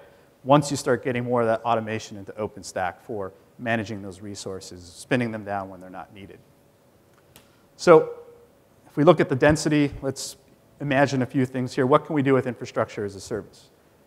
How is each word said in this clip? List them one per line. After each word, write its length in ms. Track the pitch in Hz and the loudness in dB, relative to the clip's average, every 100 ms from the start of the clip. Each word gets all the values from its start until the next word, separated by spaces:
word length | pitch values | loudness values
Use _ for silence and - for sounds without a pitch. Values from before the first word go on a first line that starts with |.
| - _ _ _ | -12 _ _ _
once 260 | 127 143 147 | 4 4 4
you 80 | 139 | -4
start 260 | - 120 | 0 0
getting 200 | 139 120 | 0 -4
more 180 | 120 120 | -2 0
of 60 | 113 | 2
that 140 | 110 | 0
automation 560 | 120 117 110 110 - 104 | 0 -2 -2 -6 -8 -16
into 140 | 95 | -14
OpenStack 640 | 101 107 - 90 101 92 - | -8 -8 -8 -10 -6 -6 -6
for 320 | - 110 92 - _ - | -12 -10 -10 -12 _ -10
managing 460 | 123 113 104 104 | -4 -4 -4 -10
those 180 | 98 92 | -12 -14
resources, 640 | 104 101 - 95 - 90 | -14 -12 -12 -12 -14 -20
spinning 480 | 87 - - 131 120 | -20 -16 -4 -2 -2
them 120 | 110 | -6
down 240 | 101 101 95 | -6 -8 -8
when 140 | 92 | -14
they're 80 | 92 | -18
not 240 | 92 - | -16 -18
needed. 240 | 101 95 92 _ _ _ _ _ _ _ _ _ - _ _ _ - | -18 -20 -20 _ _ _ _ _ _ _ _ _ -20 _ _ _ -2
So 340 | 180 160 - - - - _ _ _ _ _ | 8 8 6 -8 -18 -20 _ _ _ _ _
if 100 | - | 2
we 80 | |
look 160 | 151 165 | 6 6
at 80 | 175 | 4
the 80 | 131 | 4
density, 560 | 147 151 165 151 143 - | 4 4 2 2 0 -2
let's 340 | 135 135 - - _ _ _ - | -8 -8 -10 -16 _ _ _ -10
imagine 420 | 143 135 143 135 | -2 2 2 2
a 20 | 123 | -2
few 220 | 143 127 | -2 -2
things 260 | 131 127 | -2 -4
here. 140 | - 127 | 0 4
What 180 | 147 151 | 4 2
can 80 | |
we 80 | 156 | 0
do 140 | 135 131 | 4 2
with 100 | 123 | 2
infrastructure 600 | 117 123 - 110 - 101 | -6 -8 -4 -4 -4 -8
as 100 | 95 | -8
a 40 | |
service? 520 | - 110 82 - - _ _ _ | -8 -8 -8 -18 -20 _ _ _